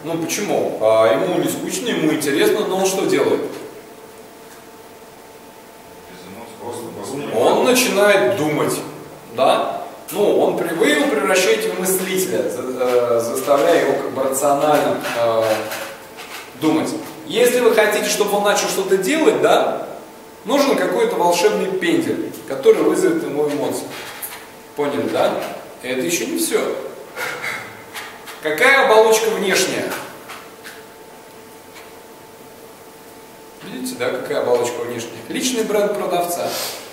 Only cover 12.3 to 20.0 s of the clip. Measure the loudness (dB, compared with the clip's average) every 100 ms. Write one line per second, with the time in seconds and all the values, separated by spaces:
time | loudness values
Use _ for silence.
12.3 | -2 -2 -4 -6 -2 2 2 4 0 0
13.3 | -4 2 4 6 4 4 0 -2 -2 -2
14.3 | 0 2 2 4 4 2 -2 -4 0 2
15.3 | 2 2 0 -2 -8 -10 -14 -18 -18 -16
16.3 | -16 -16 -2 0 2 0 -6 -10 -14 -6
17.3 | 2 4 4 4 4 4 2 0 0 2
18.3 | 2 2 2 0 -2 0 2 2 4 4
19.3 | 4 4 4 2 -4 -8 -12